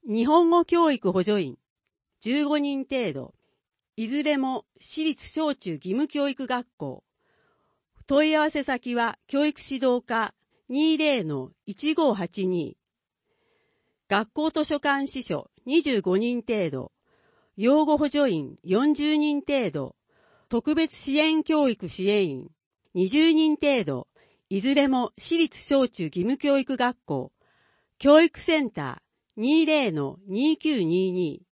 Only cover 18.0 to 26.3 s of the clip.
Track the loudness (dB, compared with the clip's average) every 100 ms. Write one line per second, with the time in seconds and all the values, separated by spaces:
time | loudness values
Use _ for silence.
18 | 2 2 0 0 -6 -14 -2 2 2 2
19 | 0 0 0 -2 -2 -2 -2 -4 -8 _
20 | _ _ _ _ _ -4 0 0 -2 -4
21 | -2 0 2 2 2 2 2 -2 -8 -4
22 | 0 2 0 -4 -12 _ _ _ _ -2
23 | 0 4 4 4 2 2 2 0 -2 -6
24 | -8 _ _ _ _ -4 2 2 4 2
25 | -2 -8 -4 0 0 -2 -2 0 0 -2
26 | -6 -4 -4